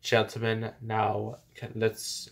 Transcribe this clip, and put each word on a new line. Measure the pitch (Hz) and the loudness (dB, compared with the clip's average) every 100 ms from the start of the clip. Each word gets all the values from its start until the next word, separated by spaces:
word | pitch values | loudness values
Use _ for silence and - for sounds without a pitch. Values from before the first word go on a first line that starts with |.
Gentlemen, | - 117 107 - 113 110 113 - | 4 4 4 0 0 0 -2 -8
now, | 113 110 104 104 107 - _ - | -4 2 2 2 -2 -8 _ -14
can, | - - | -10 0
let's, | 110 110 - - - | 0 0 -8 -8 -10